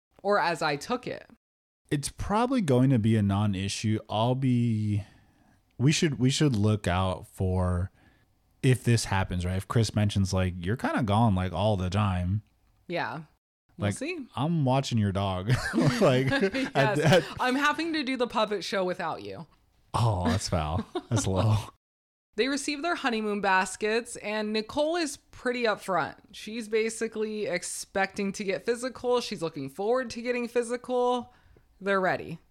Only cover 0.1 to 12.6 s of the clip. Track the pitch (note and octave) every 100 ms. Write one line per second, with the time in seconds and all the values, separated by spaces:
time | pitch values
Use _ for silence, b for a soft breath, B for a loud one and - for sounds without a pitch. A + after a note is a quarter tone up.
0.1 | _ G3 G3+ D#3+ E3 D#3 D3 - B3 -
1.1 | - - - _ _ _ _ _ - -
2.1 | - - G#3 B3 C4 E3+ B2 C3 B2+ A2
3.1 | A2 G2+ G2 G#2+ F#2+ G2 - G#2+ G#2+ -
4.1 | G#2+ A#2+ B2+ C3+ A#2+ A#2+ A2 G#2+ G2+ B
5.1 | B B B B B _ - B2+ D#3+ E3+
6.1 | B2+ B2+ C#3 D3+ A2+ G#2+ G#2+ - F2+ F#2+
7.1 | F2+ - - F#2+ F#2 F2+ F2 F#2 b b
8.1 | b b _ _ _ C3+ B2 - A#2 -
9.1 | G2 F#2+ F2+ F2+ F#2 - A#2+ G#2+ G#2 G#2
10.1 | G2+ F#2+ F#2+ F#2 F2+ F2 A#2+ - D#4 A#2
11.1 | G#2 A#2 F#2 F#2 E2+ G#2 G2+ F#2 G2 G#2
12.1 | F2+ F2+ G#2 - _